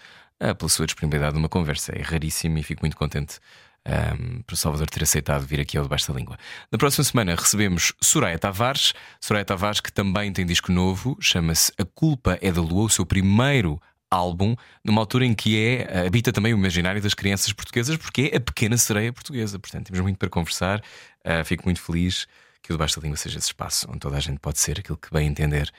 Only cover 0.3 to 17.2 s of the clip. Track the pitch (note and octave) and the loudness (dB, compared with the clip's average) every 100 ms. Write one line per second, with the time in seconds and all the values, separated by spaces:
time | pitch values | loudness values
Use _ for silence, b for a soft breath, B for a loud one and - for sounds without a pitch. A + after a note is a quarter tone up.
0.3 | - B2 F2+ E2 - D#2+ - D#2+ D2 D2 | -6 -4 -2 0 0 0 -2 -2 0 0
1.3 | D2+ D#2+ F#2 D#2 D2 - B1 - E2 D#2 | 0 0 0 -2 -2 -6 -6 -4 -4 -2
2.3 | - E2 D#2+ D2 D#2 D#2+ D2+ D2+ D2+ D2 | -2 -2 -2 -4 -4 -4 -2 -2 -2 -6
3.3 | - B B B B - D2 D2+ D2+ E2 | -10 B B B B -4 0 0 -2 -6
4.3 | E2 - E2 E2 D2 D#2 - D#2 D#2 C#2+ | -8 -8 -4 -2 0 -2 0 0 0 0
5.3 | C#2+ C#2 D2 C#2+ D2 C#2 C#2 - C2+ A2 | -2 0 -2 -2 -2 -2 -2 -2 -4 -8
6.3 | A#2+ B B B A2 C#3+ - D3 A#2+ G2+ | -10 B B B 0 2 2 2 2 2
7.3 | E2+ - G#2 G#2 F2 - - - D#3+ A2 | 2 2 2 2 2 0 2 2 4 2
8.3 | E2 G2+ F#2+ A#2+ C#3+ - B B B - | 0 -2 0 0 2 0 B B B 0
9.3 | G#2 G2 G2 G2+ G#2 - - G2 F#2+ G2+ | 0 0 0 0 0 -2 0 0 0 0
10.3 | F#2+ F2+ E2+ - F2+ F#2 F#2 B2+ - - | -2 0 0 2 2 2 0 -4 -2 0
11.3 | F2+ E2 E2 - - F#2 - D#3+ C#3 - | 2 2 2 0 0 -6 0 0 2 0
12.3 | F2+ G2 F2 E2 F2+ A2 - F2+ F#2+ F#2+ | 0 0 0 0 2 2 0 2 2 4
13.3 | G#2 C3 C#3+ F2+ D2+ b b _ F#2 F2+ | 6 6 4 2 -2 b b _ 0 0
14.3 | F2 G2 A#2+ B B - G#2+ G#2+ B2 B2+ | 0 0 0 B B 0 2 2 2 2
15.3 | G#2+ - G#2+ A2 B2 - F#2 F2+ F#2 A#2 | 2 2 2 2 0 -2 0 2 2 2
16.3 | G#2+ G#2 A2+ F#2+ F2 F2+ G2+ G2+ - | 2 2 4 2 2 0 0 -2 0